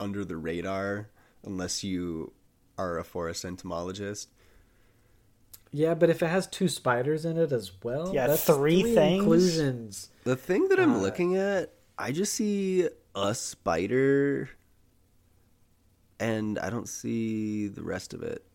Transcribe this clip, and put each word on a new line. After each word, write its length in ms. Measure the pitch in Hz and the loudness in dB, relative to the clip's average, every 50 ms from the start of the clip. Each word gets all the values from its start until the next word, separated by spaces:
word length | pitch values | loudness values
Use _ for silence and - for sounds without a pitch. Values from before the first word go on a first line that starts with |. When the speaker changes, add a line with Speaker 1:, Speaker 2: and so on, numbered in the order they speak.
Speaker 1:
under 240 | 101 101 98 101 98 | -8 -8 -6 -6 -8
the 120 | 87 85 82 | -8 -8 -6
radar 720 | 78 80 85 87 85 95 98 98 98 101 101 104 110 - _ _ _ _ _ _ - | -6 -6 -4 -4 -4 -4 -4 -4 -4 -4 -4 -6 -8 -12 _ _ _ _ _ _ -12
unless 400 | 107 95 92 92 87 - - 104 | -10 -6 -6 -4 -4 -6 -6 -4
you 480 | 98 92 87 87 87 80 80 67 - - _ _ _ _ _ _ _ _ - | -4 -4 -4 -4 -4 -6 -6 -8 -10 -14 _ _ _ _ _ _ _ _ -6
are 200 | 95 87 85 80 | -6 -4 -4 -6
a 60 | 85 | -6
forest 400 | - - 90 85 82 85 - - | -8 -8 -6 -6 -6 -6 -8 -8
entomologist. 840 | 90 90 - - 90 82 85 87 92 95 104 101 101 107 - - - _ _ _ _ _ _ _ _ _ _ _ _ _ _ _ _ _ _ _ _ _ _ _ _ - - _ _ | -10 -10 -10 -10 -8 -6 -6 -6 -6 -8 -8 -8 -8 -8 -10 -12 -16 _ _ _ _ _ _ _ _ _ _ _ _ _ _ _ _ _ _ _ _ _ _ _ _ -20 -20 _ _
Speaker 2:
Yeah, 200 | - 143 156 165 165 | -2 0 0 0 4
but 140 | 160 170 165 | 4 4 4
if 140 | 156 - | 4 2
it 60 | 175 160 | 0 0
has 180 | 175 190 180 | 0 0 -2
two 220 | - - - 190 - | -2 -2 -2 0 0
spiders 580 | - - - 127 120 123 127 147 160 151 165 | 0 0 0 0 2 2 2 0 0 0 -2
in 100 | 165 165 | -2 0
it 160 | 165 165 143 | 0 2 2
as 200 | 135 113 98 95 - - | 0 -2 -4 -6 -10 -10
well, 320 | - 117 127 151 170 190 170 | -6 -4 -4 -4 -4 -2 0
Speaker 3:
Yeah, 140 | 139 123 117 | 2 2 2
Speaker 2:
that's 160 | 120 123 - | 2 4 4
Speaker 3:
three 360 | 175 151 135 143 156 170 185 | 4 4 4 4 4 4 4
Speaker 2:
three 140 | 220 233 226 | 4 4 6
Speaker 3:
things? 280 | 180 151 156 185 196 | 6 6 6 4 4
Speaker 2:
inclusions. 880 | 202 160 165 175 185 175 165 160 147 135 123 117 113 104 95 - - - _ _ - | 4 6 6 6 6 6 4 2 2 0 -2 -4 -8 -10 -12 -14 -16 -18 _ _ -2
Speaker 1:
The 120 | - 127 | -2 -2
thing 320 | - - - 185 247 381 381 | 0 0 0 2 2 4 4
that 120 | 381 381 | 4 6
I'm 140 | 359 294 233 | 6 6 4
Speaker 2:
Uh, 40 | 202 | 4
Speaker 1:
looking 360 | 190 98 - 180 175 180 185 | 2 0 0 0 0 2 2
at, 380 | 190 196 202 202 180 - - - _ _ _ _ - | 2 2 0 0 0 -2 -4 -8 _ _ _ _ -6
I 140 | 196 - | -6 -2
just 200 | 143 175 208 - | -2 -2 -2 -2
see 560 | - - 214 208 202 196 190 185 185 180 170 - - - _ _ - | -2 -2 0 0 0 0 0 2 2 2 2 0 -2 -8 _ _ -4
a 200 | 98 98 101 117 | -2 0 0 0
spider, 1120 | - - - - - - 98 82 85 95 107 123 131 135 135 139 139 143 143 139 127 135 - - - _ _ _ _ _ _ _ _ _ _ _ _ _ _ _ _ _ _ _ _ _ _ _ _ _ _ _ _ _ _ _ - | -2 -6 -8 -10 -4 -2 0 2 2 2 2 2 4 4 4 4 4 2 2 0 -2 -4 -8 -12 -20 _ _ _ _ _ _ _ _ _ _ _ _ _ _ _ _ _ _ _ _ _ _ _ _ _ _ _ _ _ _ _ -4
and 400 | 110 113 110 110 107 107 101 - | -2 -2 -2 -2 -2 -2 -2 -4
I 120 | - 95 | -4 -4
don't 180 | 117 117 - - | -4 -6 -6 -8
see 800 | - - - 113 117 117 113 110 110 110 110 107 107 107 104 98 | -10 -8 -6 -4 -4 -2 -2 -2 -2 -2 -4 -4 -2 -4 -4 -6
the 140 | - - | -6 -8
rest 320 | - 85 90 95 - - - | -6 -6 -6 -6 -8 -10 -12
of 80 | - | -10
it. 220 | - - - - - _ | -8 -8 -8 -8 -12 _